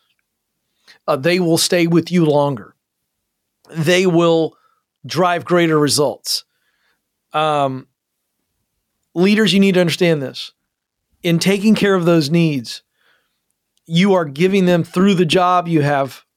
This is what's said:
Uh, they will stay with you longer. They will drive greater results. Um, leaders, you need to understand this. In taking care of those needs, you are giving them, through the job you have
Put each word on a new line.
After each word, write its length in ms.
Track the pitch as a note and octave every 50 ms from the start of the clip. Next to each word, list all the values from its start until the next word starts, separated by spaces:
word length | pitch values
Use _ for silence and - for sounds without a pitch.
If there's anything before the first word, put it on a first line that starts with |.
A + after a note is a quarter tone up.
| _ _ _ _ _ _ _ _ _ _ _ _ _ _ _ _ _ - - _ _ -
Uh, 80 | D3+
they 240 | C#3 C3 E3+ F3+ F#3
will 180 | F3+ E3 E3 D#3
stay 300 | - - G3 F3 E3+ E3+
with 240 | E3+ E3 D#3+ - E3+
you 120 | F3+ E3
longer. 520 | D3+ D3 D3 C#3+ C#3+ C#3 G#2+ F#2+ - _ _ _ _ _ _ _ _ _ _ _ _ _ _ _ _ _ _ _ -
They 380 | - E3 D#3 D#3 F3+ F3+ F#3+
will 500 | F#3 E3+ E3 E3+ E3+ E3 E3 D#3+ D#3 - _ _ _ _ _ _ _ _ _ -
drive 400 | C3 B2 C#3+ F#3 F3 F3 E3+ B2
greater 320 | - F3 F3 E3+ D#3+ D#3+
results. 680 | D3+ D3 C4 - - D3+ C3 G#2 - - - - - - _ _ _ _ _ _ _ _ _ _ _ _ _ _ _ _ _ -
Um, 560 | D#3 D#3 D#3 D3+ D3 C#3 C3+ C3 C3 C3 _ _ _ _ _ _ _ _ _ _ _ _ _ _ _ _ _ _ _ _ _ _ _ _ _ -
leaders, 380 | E3+ F3+ G3+ G#3+ G#3+ A3 F#3+ E3
you 60 | G3
need 160 | G3 G3 F#3
to 60 | F3+
understand 420 | F3+ E3+ C#3+ - F#3 E3+ E3 D3 C3+
this. 300 | B2+ B2+ - - - - _ _ _ _ _ _ _ _ _ _ _ _ _ -
In 160 | F3 E3+ E3+
taking 340 | - F3+ G3 G#3 F#3+ A3 G#3+
care 220 | G#3+ - G3+ G3
of 80 | F#3+ E3+
those 260 | F3 F3 E3 D3+ C3+
needs, 520 | D#3+ E3+ E3+ D#3+ D3 C3 A2+ - - - - _ _ _ _ _ _ _ _ _ _ _ _ _ _ _ _ _ _ _ _
you 300 | - E3 E3+ F#3 G#3 F#3+
are 100 | F#3 E3+
giving 400 | D3 C3+ C#3+ F3 F#3 G3 G3+ F#3
them, 180 | F3+ F3 E3+ D#3
through 300 | - - F3 F#3+ G3+ G3+
the 120 | E3 F3+
job 400 | D#3 C#3 F#3 F3+ F3+ F3+ F3 E3+
you 140 | E3+ E3 D#3
have 440 | C#3+ C#3+ D3 C#3 C#3 C3+ - - _ _ _